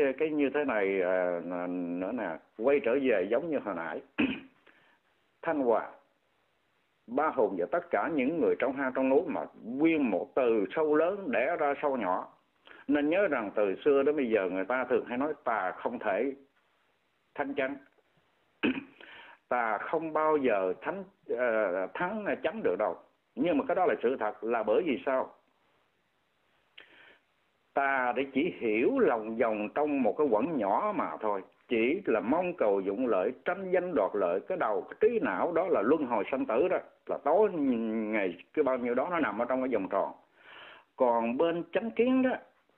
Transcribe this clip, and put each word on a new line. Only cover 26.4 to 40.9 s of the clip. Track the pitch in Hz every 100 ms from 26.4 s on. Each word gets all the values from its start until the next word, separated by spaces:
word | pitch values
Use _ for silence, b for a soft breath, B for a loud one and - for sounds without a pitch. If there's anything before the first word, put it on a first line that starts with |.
| _ _ _ - B B B B _ _ _ _ _
Tà | 143 139 135 123 120
để | 135
chỉ | 135 160 -
hiểu | 117 107 165 269
lòng | 180 117 110 113
vòng | 117 107 107
trong | 175 151 139
một | 110 120
cái | 147
quẩn | 104 156 147
nhỏ | 98 117 208 175
mà | 92 78
thôi. | 107 98 - _ -
Chỉ | 117 123 180
là | - 110
mong | 107 165 180
cầu | 170 113 98
dụng | 95 101 127
lợi, | 95 104 127
tranh | - 180 185
danh | 180 180
đoạt | 139 92
lợi, | 104 90 95 -
cái | 185
đầu, | 120 98 -
cái | -
trí | 220 226
não | 127 92 151
đó | 165 185
là | 123
luân | 107 156 123
hồi | 113 -
sanh | 135 135
tử | 113 185
đó, | 165 - _ -
là | -
tối | 139 175 214
ngày | 170 139 113 113 110 107 107 95 - -
cứ | 156
bao | 135 127
nhiêu | 120
đó | 123 165
nó | 170
nằm | 117 104
ở | 123
trong | 131
cái | 131
vòng | 107 95
tròn. | 98 73 - _ B B B B B B